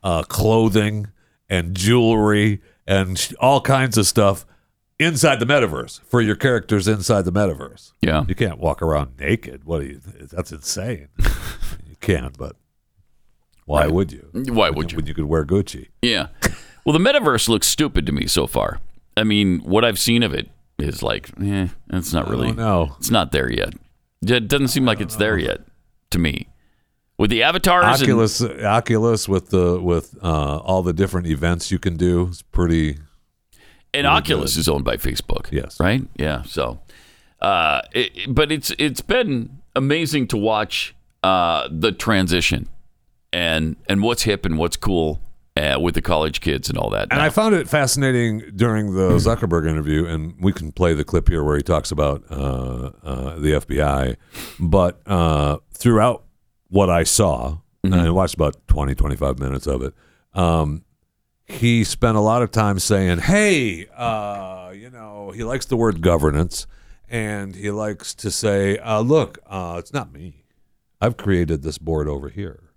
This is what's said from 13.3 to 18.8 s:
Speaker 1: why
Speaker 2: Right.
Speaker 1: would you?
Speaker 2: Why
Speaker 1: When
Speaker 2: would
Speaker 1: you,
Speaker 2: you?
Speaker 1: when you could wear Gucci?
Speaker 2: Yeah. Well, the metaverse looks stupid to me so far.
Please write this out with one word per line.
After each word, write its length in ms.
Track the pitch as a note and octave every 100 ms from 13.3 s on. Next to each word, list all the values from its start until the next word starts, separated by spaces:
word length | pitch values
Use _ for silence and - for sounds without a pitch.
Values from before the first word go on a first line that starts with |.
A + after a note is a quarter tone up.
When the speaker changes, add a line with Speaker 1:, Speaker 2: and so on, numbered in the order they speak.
| _ _ _
Speaker 1:
why 180 | - D2
Speaker 2:
Right. 80 | D2+
Speaker 1:
would 200 | E2+ F#2
you? 160 | C#2+ D2
Speaker 2:
Why 380 | F2 C3 A#2 F#2
Speaker 1:
When 40 | D#2+
Speaker 2:
would 140 | E2
Speaker 1:
you, 40 | E2
Speaker 2:
you? 0 |
Speaker 1:
when 80 | D2+
you 80 |
could 100 | D#2+
wear 200 | D2 D#2+
Gucci? 440 | D2 F#2+ F#2+ C2+ B1 _
Speaker 2:
Yeah. 260 | A#2+ G#2 D2+ - - - - -
Well, 80 | -
the 60 | D3+
metaverse 500 | G#3 C#4+ F#3 A#2+ -
looks 180 | A2 -
stupid 400 | - D3+ - C#2
to 60 |
me 140 | C#2+ -
so 200 | - B1+
far. 340 | A#1 G1+ -